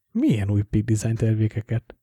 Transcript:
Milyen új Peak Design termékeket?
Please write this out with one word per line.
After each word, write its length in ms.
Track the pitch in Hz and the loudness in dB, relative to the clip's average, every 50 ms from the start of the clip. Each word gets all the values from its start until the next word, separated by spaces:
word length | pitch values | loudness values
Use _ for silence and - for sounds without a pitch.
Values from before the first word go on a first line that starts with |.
| _ _ | _ _
Milyen 380 | _ 220 294 294 147 107 98 98 | _ -2 0 2 2 2 0 0
új 120 | 104 101 | 0 0
Peak 220 | 101 - - 110 107 | 0 0 0 -2 0
Design 320 | 113 110 104 - 110 113 | 0 0 0 0 -2 -2
termékeket? 800 | 110 113 113 110 107 110 107 - 107 - - 113 113 - - - - | 0 0 0 2 2 0 0 -2 -4 -6 -4 -6 -6 -6 -8 -16 -20